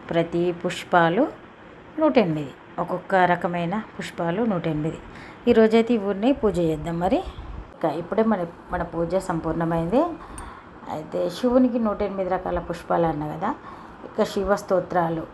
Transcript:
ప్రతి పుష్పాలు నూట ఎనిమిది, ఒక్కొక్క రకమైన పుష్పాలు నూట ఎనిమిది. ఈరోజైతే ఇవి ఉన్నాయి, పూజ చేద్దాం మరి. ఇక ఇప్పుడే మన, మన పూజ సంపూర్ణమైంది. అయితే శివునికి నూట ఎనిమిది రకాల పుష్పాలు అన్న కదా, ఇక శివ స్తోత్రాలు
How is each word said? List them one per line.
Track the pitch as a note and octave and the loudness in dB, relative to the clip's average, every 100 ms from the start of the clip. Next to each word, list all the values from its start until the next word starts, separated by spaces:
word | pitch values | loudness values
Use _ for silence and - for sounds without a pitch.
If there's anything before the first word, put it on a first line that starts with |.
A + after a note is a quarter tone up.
| - | -2
ప్రతి | E3+ E3 E3+ F3 E3+ | 0 2 2 0 0
పుష్పాలు | F3+ E3+ - F3+ E3 F#3 D4 - - - - - - - | -4 -6 2 4 4 4 2 -2 -18 -20 -20 -20 -12 0
నూట | D#4 C4 | 4 4
ఎనిమిది, | F3+ D3+ C#3+ - - - | 4 0 -4 -12 -14 -6
ఒక్కొక్క | E3+ F3+ - F#3+ F3+ | -4 -4 0 4 4
రకమైన | F3 F#3 F3 E3+ G#3 G#3+ | 4 0 -2 -2 -4 -6
పుష్పాలు | - - - E3+ F3+ A#3 | -10 -10 -4 -2 0 0
నూట | F3+ E3 | 0 0
ఎనిమిది. | D3+ D#3 D#3+ - - - - A#3+ | -2 -4 -6 -12 -16 -18 -4 4
ఈరోజైతే | A3 A3 A3+ A3+ A#3 | 6 6 6 4 0
ఇవి | G3 | 0
ఉన్నాయి, | G3 A#3 C#4 | 0 2 2
పూజ | G#3+ F3 E3 | 2 2 0
చేద్దాం | D#3 D#3 E3+ F3+ | 0 -4 -2 0
మరి. | D4 - - - - - | 0 -2 -12 -14 -14 -14
ఇక | - E3 D3+ | -4 -2 -2
ఇప్పుడే | E3+ G#3 A3 | -4 0 2
మన, | G#3+ - - - | 2 -2 -8 -8
మన | F3+ E3+ | -6 -4
పూజ | E3+ E3 F#3 F#3 | -2 0 0 0
సంపూర్ణమైంది. | E3 D#3+ D#3+ E3 E3 E3 A#3 E4+ D#4 - - - - - - - | -4 -2 -2 0 0 2 2 0 -4 -12 -14 -14 -18 -20 -18 -10
అయితే | D3+ D#3 F3+ F3+ - | -10 -6 -2 -2 0
శివునికి | B3 B3 B3+ A#3 A3+ | 2 4 4 2 0
నూట | G3 G3+ | 0 -2
ఎనిమిది | G3 F3+ | -2 -2
రకాల | F#3 F3+ F3 E3+ | -2 -2 -4 -4
పుష్పాలు | E3+ - F3 E3 | -8 0 2 2
అన్న | D3+ D3+ | 0 -6
కదా, | D#3+ G3 D4+ - - - - - | -4 -4 -6 -10 -18 -18 -18 -10
ఇక | - G#3 | -2 -2
శివ | G3+ F#3+ G3+ | 0 0 0
స్తోత్రాలు | - F#3 F3+ F3+ E3 E3 - | 2 0 2 0 0 -2 -6